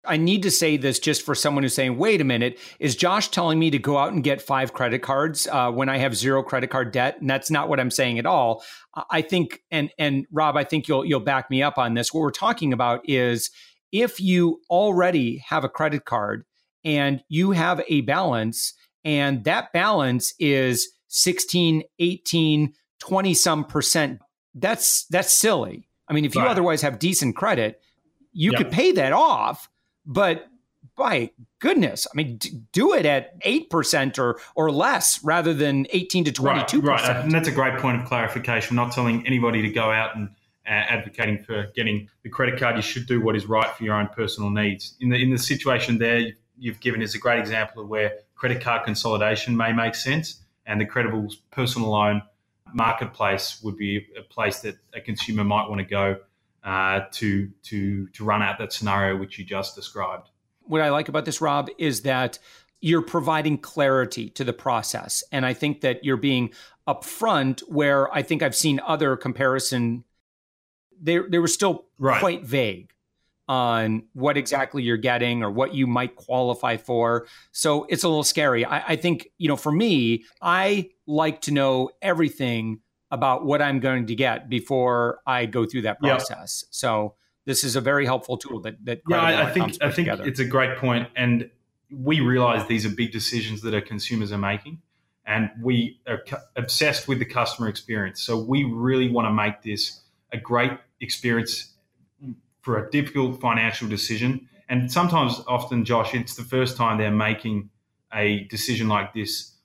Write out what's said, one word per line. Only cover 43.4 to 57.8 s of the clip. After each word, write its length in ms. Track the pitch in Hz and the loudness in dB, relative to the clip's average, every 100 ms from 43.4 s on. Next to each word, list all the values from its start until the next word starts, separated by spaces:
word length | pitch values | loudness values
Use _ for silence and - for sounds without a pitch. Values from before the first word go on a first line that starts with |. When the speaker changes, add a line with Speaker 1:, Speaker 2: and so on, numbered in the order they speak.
Speaker 2:
right 240 | 98 110 113 | 0 0 0
for 80 | - | -4
your 120 | 110 | 0
own 120 | 107 104 | 0 0
personal 420 | - 104 - 104 | -2 -4 -2 -2
needs. 460 | 104 104 98 - - | 2 0 -2 -10 -2
In 100 | 123 | 0
the, 80 | 123 | 2
in 140 | 127 | 2
the 60 | 123 | 2
situation 600 | - 139 139 123 123 117 | 0 0 2 0 2 2
there, 220 | 117 117 | 2 2
you've, 180 | 113 - _ _ | 0 -6 _ _
you've 220 | 123 107 | -10 -4
given 220 | 123 113 | -4 -2
is 120 | 107 | -4
a 60 | 107 | -2
great 200 | 123 117 | 0 0
example 440 | 107 110 107 117 | 0 -2 -4 -6
of 60 | 104 | -6
where 240 | 107 104 - _ | -2 -2 -4 _
credit 260 | - 127 123 | -6 -2 -2
card 240 | 120 113 | 0 -2
consolidation 720 | - 107 117 107 107 110 - 117 | -2 -2 0 2 2 0 0 0
may 160 | 113 | 2
make 220 | 113 113 | 2 0
sense, 460 | - 131 151 160 - _ _ | -2 -2 -2 -2 -14 _ _
and 140 | 110 107 | -6 -2
the 60 | |
Credible's 500 | 107 127 113 110 104 - _ | -2 -2 -2 -2 -4 -10 _
personal 380 | - 123 123 110 | -4 -2 0 0
loan 320 | 107 104 104 - _ _ _ - | 2 2 2 -4 _ _ _ -10
marketplace 880 | 120 113 120 120 - 104 98 - - | 0 0 0 -6 -2 -2 0 -4 -8
would 140 | 107 104 | -10 -6
be 280 | 101 101 - 113 | -4 -4 -6 -20
a 40 | |
place 380 | - - 107 95 | -14 -4 -2 -2
that 160 | 107 - _ | -10 -12 _
a 60 | 113 | -14
consumer 440 | 117 104 - 107 | -10 -8 -4 -2
might 260 | 101 104 104 | 2 0 0
wanna 140 | 101 | -4
go, 340 | 92 101 98 95 _ _ _ _ | -2 0 0 -2 _ _ _ _
uh, 380 | 98 95 95 98 98 | -4 0 0 0 -4
to, 380 | - 107 98 98 - | -4 -2 0 -4 -10
to, 440 | - 104 | -10 -6